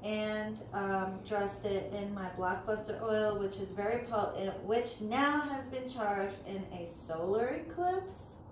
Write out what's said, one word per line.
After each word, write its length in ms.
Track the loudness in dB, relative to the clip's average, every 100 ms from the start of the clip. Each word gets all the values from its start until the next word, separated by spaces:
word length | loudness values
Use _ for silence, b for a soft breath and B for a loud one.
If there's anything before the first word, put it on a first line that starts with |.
and, 540 | -2 0 0 0 -2 -6 -4
um, 460 | -2 2 2 2 -4 -2
dressed 380 | 0 0 -2
it 300 | 0 0 0
in 200 | -4 -2
my 140 | -2 -4 0
blockbuster 640 | 0 0 0 0 0 -2
oil, 380 | 2 4 4 2
which 200 | 0 -2
is 100 | -6
very 280 | 0 2 2
potent, 640 | 2 2 2 0 -2 -2 2
which 340 | 2 2 -2
now 400 | 0 4 6 4
has 280 | 2 -2 -2
been 200 | -4 -4
charged 480 | -2 0 2 0 -4 -6
in 200 | -6 -6 -6
a 80 | -8 -10 -6
solar 400 | -2 2 4 4
eclipse 880 | 0 -4 0 2 2 -2 -12 -14 -16 -18